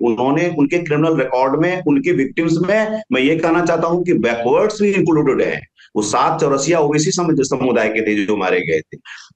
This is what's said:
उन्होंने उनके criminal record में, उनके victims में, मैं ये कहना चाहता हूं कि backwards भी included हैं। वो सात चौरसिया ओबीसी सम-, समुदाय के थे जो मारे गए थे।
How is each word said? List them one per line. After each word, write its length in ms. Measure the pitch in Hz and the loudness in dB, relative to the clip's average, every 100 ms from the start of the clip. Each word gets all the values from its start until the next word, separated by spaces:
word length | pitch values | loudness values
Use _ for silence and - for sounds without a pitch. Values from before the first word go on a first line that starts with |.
उन्होंने 540 | 117 113 131 151 175 160 | -2 0 0 0 0 0
उनके 240 | 139 175 | 0 0
criminal 340 | 170 151 160 160 | -2 0 2 0
record 440 | 131 127 135 147 | 0 0 0 2
में, 220 | 175 185 156 | 0 0 0
उनके 240 | 139 143 | 0 2
victims 420 | 151 135 - 165 165 | 0 0 -2 0 0
में, 440 | 185 214 214 220 - | 2 0 0 -4 -4
मैं 100 | 131 | 0
ये 140 | 135 156 | 2 2
कहना 300 | 165 165 170 | 2 0 2
चाहता 220 | 165 170 | 0 0
हूं 160 | 175 | 0
कि 100 | 175 | 0
backwards 680 | 151 117 - 123 160 208 - | 0 0 0 0 2 2 0
भी 100 | 202 | 0
included 560 | 196 165 156 135 110 90 | 2 2 2 2 0 0
हैं। 200 | 78 - _ - 104 | -4 -10 _ -8 -4
वो 60 | |
सात 400 | 104 123 147 160 | -2 0 0 0
चौरसिया 380 | 147 135 156 170 | 0 0 0 0
ओबीसी 320 | 143 151 170 | 2 0 0
सम-, 320 | 180 170 135 | 0 0 0
समुदाय 460 | 131 131 127 113 107 | 0 -2 0 0 0
के 120 | 110 | -2
थे 240 | 110 104 98 | -2 -2 -2
जो 120 | 104 | -2
मारे 240 | 92 90 | 0 -2
गए 180 | 87 80 | 0 -4
थे। 180 | - - - - - | -4 -14 -18 -20 -20